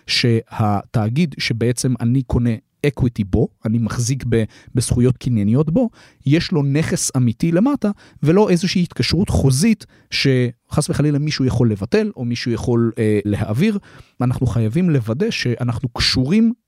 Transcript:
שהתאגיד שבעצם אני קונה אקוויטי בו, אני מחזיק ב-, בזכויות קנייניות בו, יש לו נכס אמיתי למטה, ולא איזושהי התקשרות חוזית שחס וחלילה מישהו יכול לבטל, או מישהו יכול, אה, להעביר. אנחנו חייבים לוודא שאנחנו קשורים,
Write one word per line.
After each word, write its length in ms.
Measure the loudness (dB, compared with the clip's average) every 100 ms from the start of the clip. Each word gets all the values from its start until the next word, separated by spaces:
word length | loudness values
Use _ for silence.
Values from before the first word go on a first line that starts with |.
| -6
שהתאגיד 1300 | 0 2 0 -2 -2 0 0 -2 -2 0 0 -2 -2
שבעצם 560 | -6 -2 -2 0 -2 -2
אני 220 | 0 0
קונה 260 | 0 0 0 -2 -8 _ -4
אקוויטי 380 | 0 -2 0
בו, 240 | -2 0 0 -2 -2
אני 120 | 0
מחזיק 460 | 0 -2 -4 -4 0
ב-, 140 | 0 -2 -8 -6 -4
בזכויות 420 | 0 2 2 0
קנייניות 520 | -2 0 2 2 2
בו, 200 | 0 0 -4 -20 _ 0
יש 260 | 0 2
לו 120 | 0
נכס 480 | 0 0 0 -2 -2 0
אמיתי 340 | 0 2 0
למטה, 400 | 2 2 0 -2 -4 -14 -4
ולא 260 | 2 2 4
איזושהי 340 | 2 0 0
התקשרות 460 | -2 -2 -2 0 0
חוזית 560 | 2 2 2 2 0 -4 _ _
שחס 800 | -2 0 0 0 -6 _ -4 -2
וחלילה 300 | -2 0 0
מישהו 260 | -2 0 0
יכול 260 | 2 0
לבטל, 400 | 0 0 0 0 -4
או 100 | -6
מישהו 260 | -4 -4
יכול, 400 | -4 0 0 0 0
אה, 220 | 0 2 0
להעביר. 520 | -2 -2 0 0 0 -8 -20 -20 _
אנחנו 260 | -2 0 -2
חייבים 420 | 0 0 0 2
לוודא 420 | 0 -2 -2 -2
שאנחנו 580 | -2 -4 -2 -4 -4 -6
קשורים, 640 | -4 -2 0 2 2 2 0